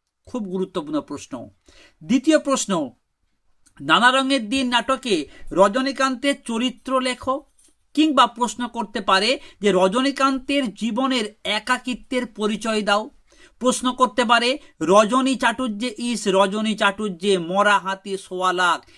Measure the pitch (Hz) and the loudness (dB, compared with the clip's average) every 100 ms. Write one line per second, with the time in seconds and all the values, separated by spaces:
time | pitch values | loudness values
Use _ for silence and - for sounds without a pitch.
0 | _ _ - 254 196 185 185 - 151 151 | _ _ -12 -10 -6 -6 -6 -6 -6 -6
1 | - 143 - 123 98 _ _ - _ _ | -6 -12 -14 -16 -16 _ _ -20 _ _
2 | 156 262 311 302 294 262 - 175 233 - | 0 0 4 2 2 -2 0 -2 -4 -10
3 | _ _ _ _ _ _ _ - 143 170 | _ _ _ _ _ _ _ -10 2 4
4 | 247 269 262 269 208 269 254 240 240 262 | 6 4 2 -2 0 -2 0 0 0 -2
5 | 247 170 135 - - 165 202 247 269 269 | 0 -2 -2 -12 -2 2 4 2 -2 -2
6 | 269 247 285 277 - 226 247 - - 262 | -2 0 -2 -4 -4 -4 -4 -6 -4 -2
7 | 254 247 269 277 - _ _ _ _ 285 | -2 -4 -4 -6 -8 _ _ _ _ 0
8 | 320 262 233 233 240 - 240 - 202 226 | 2 4 2 2 -6 -4 -8 -8 -8 -6
9 | 202 190 220 285 - - 202 180 190 233 | 0 2 2 -2 -6 -4 0 4 2 2
10 | 277 269 269 269 269 285 247 - 226 277 | 0 0 0 0 -2 -2 -2 -4 -4 -2
11 | 262 254 214 - 190 - - 247 254 233 | -2 -2 -4 -8 -6 -4 -2 -4 -4 -10
12 | - 254 247 - 214 220 226 214 208 208 | -6 -6 -6 -4 -4 -2 -2 -2 0 0
13 | 262 - _ _ - _ 247 247 247 - | -2 -12 _ _ -20 _ -2 0 -2 0
14 | 254 - 233 233 240 285 - - 160 202 | 0 2 2 2 2 -2 -8 -4 4 6
15 | 214 254 262 226 240 233 254 202 247 214 | 6 2 2 0 0 -2 -4 -6 -8 -6
16 | 240 226 202 190 202 214 220 214 202 202 | -6 -4 0 2 2 0 -4 0 0 0
17 | 214 170 202 190 165 190 208 196 185 190 | -6 -4 0 0 0 2 4 2 0 -8
18 | 196 190 - 185 185 180 180 156 - | -8 -10 -8 -2 0 2 0 0 -6